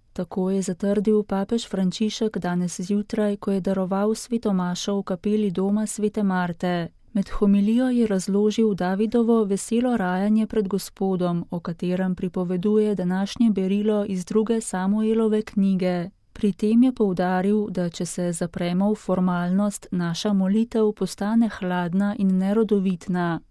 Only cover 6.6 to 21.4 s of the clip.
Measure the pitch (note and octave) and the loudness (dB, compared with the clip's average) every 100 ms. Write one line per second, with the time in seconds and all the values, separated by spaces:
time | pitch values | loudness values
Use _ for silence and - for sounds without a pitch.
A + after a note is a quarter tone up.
6.6 | F3+ F3 E3+ - - G3+ - - G3+ G3+ | -2 -2 -4 -10 -6 -4 -2 0 4 4
7.6 | G3+ A#3 B3+ A#3+ G#3+ F#3+ F#3 G3 G#3+ G#3 | 4 2 2 2 2 0 0 2 2 2
8.6 | A3 F#3 F3+ F#3+ A3 A#3+ A3+ A3+ G3+ G3 | 0 2 -2 0 0 2 4 2 2 -2
9.6 | - A3+ B3+ A3+ F3+ F#3 G#3 A3 A3 A3+ | 0 0 2 0 0 0 2 2 2 -2
10.6 | F#3+ G3 - - F#3+ F#3 F3+ E3+ - F3 | -2 -4 -6 -4 -2 0 0 -2 -4 -8
11.6 | F3 E3 F3+ F3+ F#3 F3+ F3+ F#3 F3 F3+ | -8 -6 -4 -2 -2 -2 -4 -4 -2 0
12.6 | G#3 G#3+ G#3+ G3 F3+ F#3 G3 - A#3 G3 | 2 2 2 0 -2 -2 -4 2 2 4
13.6 | F#3 G3+ G#3+ G#3 G3+ F#3 F3 G#3+ A3 A3+ | 0 0 2 0 -2 -4 0 0 2 -2
14.6 | - F#3 F#3+ G#3+ A3 A3+ A3 G#3+ G#3+ G3+ | -2 -2 0 0 2 2 2 0 -2 0
15.6 | G3 F#3 F3+ F3+ F3 - _ - G#3 - | 2 2 0 -2 -4 -10 _ -2 -2 0
16.6 | G#3+ A3+ C4 B3+ G#3 F3 F3+ F#3 F#3+ G#3+ | 2 4 4 4 0 2 0 2 2 0
17.6 | G#3 F#3 F3 - F3 - F3 E3+ E3+ - | 0 -2 -4 -4 -6 -4 -4 -2 -6 -4
18.6 | F3 F3+ G3+ G#3+ - F#3 F3+ F3 F3 F#3+ | -2 0 0 0 -2 0 2 0 0 0
19.6 | G#3 - - F3+ E3+ E3 G#3+ G3 F#3+ G#3+ | 0 -4 -6 -4 -2 -2 0 0 2 2
20.6 | A3+ A3+ G#3+ G#3 F#3+ - G#3 A3+ | 0 2 0 0 -6 -4 0 2